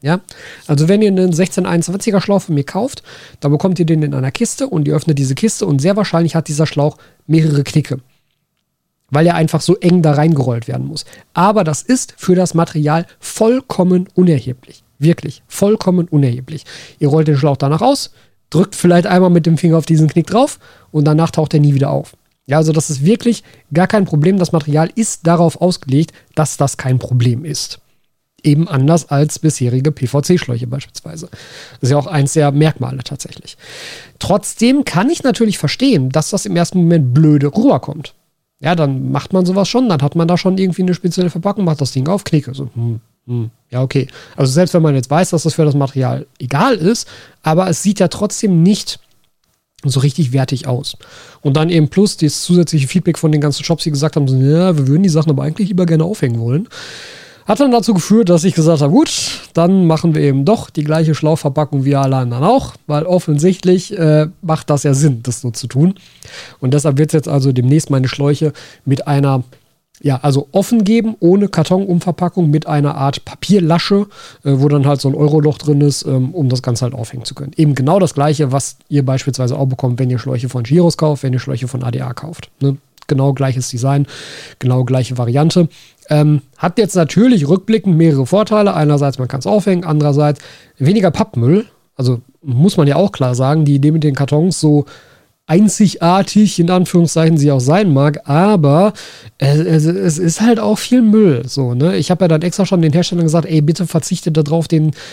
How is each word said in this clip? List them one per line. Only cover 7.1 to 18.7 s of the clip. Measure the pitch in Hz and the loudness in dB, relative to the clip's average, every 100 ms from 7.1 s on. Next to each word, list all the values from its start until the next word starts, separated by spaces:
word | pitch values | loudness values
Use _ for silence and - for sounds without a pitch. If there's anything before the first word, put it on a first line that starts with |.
| _ - | _ 0
mehrere | 160 160 143 | 2 2 0
Knicke, | 139 160 135 127 - _ _ _ _ _ _ _ _ _ _ | 0 -2 -2 -8 -10 _ _ _ _ _ _ _ _ _ _
weil | 139 170 | 2 2
er | |
einfach | 170 160 160 | 2 0 -2
so | - | 0
eng | 180 180 180 | 0 2 2
da | 156 | 2
reingerollt | 143 156 156 127 117 113 | 2 2 2 0 -4 -6
werden | 127 135 | -8 -8
muss. | - - - _ | -10 -14 -20 _
Aber | - 185 214 | 0 2 2
das | 160 147 | 0 -4
ist | - 254 - - | -2 -2 -2 -10
für | - 180 | 0 0
das | 180 | 2
Material | 165 170 160 147 160 175 _ | 0 -2 -2 0 0 -4 _
vollkommen | - - 220 254 - - 180 180 185 | -16 -2 0 0 -2 -2 2 2 0
unerheblich. | - 180 147 - 127 - - _ _ | 0 2 2 -2 -12 -16 -20 _ _
Wirklich, | 151 170 - - _ | 0 0 -4 -12 _
vollkommen | - 202 214 - 180 170 | -2 0 0 0 0 0
unerheblich. | 151 139 120 131 156 - - - _ | 0 0 -2 -8 -14 -16 -20 -20 _
Ihr | 147 | 0
rollt | 156 156 | 2 2
den | 143 | 2
Schlauch | 147 139 | 0 0
danach | 139 156 | -2 0
aus, | 240 277 - - _ _ _ | 0 0 -4 -16 _ _ _
drückt | 151 202 | -2 -2